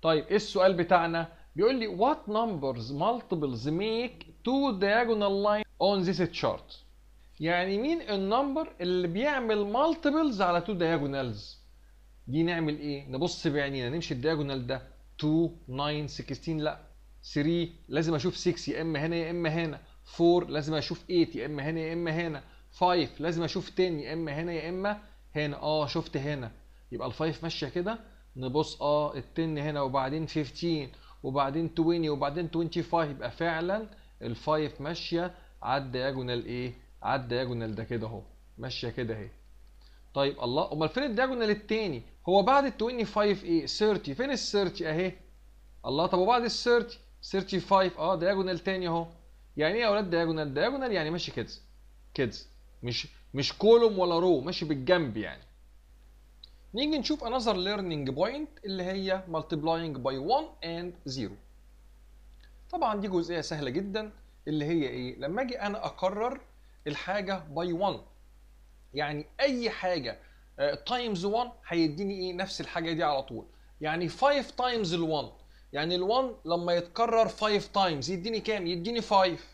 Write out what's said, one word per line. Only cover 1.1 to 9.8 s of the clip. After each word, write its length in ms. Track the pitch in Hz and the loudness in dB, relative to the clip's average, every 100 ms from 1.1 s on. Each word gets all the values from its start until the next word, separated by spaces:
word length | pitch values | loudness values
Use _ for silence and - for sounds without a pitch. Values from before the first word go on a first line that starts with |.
| 165 165 - - - | 0 -2 -8 -12 2
بيقول 200 | 214 262 | 4 4
لي 220 | 220 175 | 0 2
what 200 | 240 311 - | 2 2 0
numbers 640 | 214 233 175 135 120 113 | 0 2 0 -2 -2 -6
multiples 720 | 143 190 240 - 170 143 117 131 | 0 0 0 -2 -2 -2 -2 -2
make 600 | 160 214 226 247 - - - - | 0 0 -2 -4 -8 -20 -6 0
two 320 | 269 277 196 | 2 2 2
diagonal 680 | 196 220 233 214 202 196 208 | 2 4 4 2 2 2 2
line 180 | 208 214 - | 2 -2 0
on 260 | 190 202 175 | 2 4 2
this 360 | 175 180 - | 2 0 2
chart؟ 340 | 131 90 - - - - - - - - | 0 -2 -8 -20 -20 -20 -20 -20 -20 -6
يعني 380 | 156 175 185 196 | 0 2 2 0
مين 240 | 269 339 | 0 0
النمبر 760 | 233 202 190 226 277 277 320 - | 0 -2 2 2 2 -2 -4 -4
اللي 260 | 180 180 180 | 0 2 0
بيعمل 580 | 175 277 277 233 214 202 | 0 0 0 0 0 2
multiples 760 | 226 | 2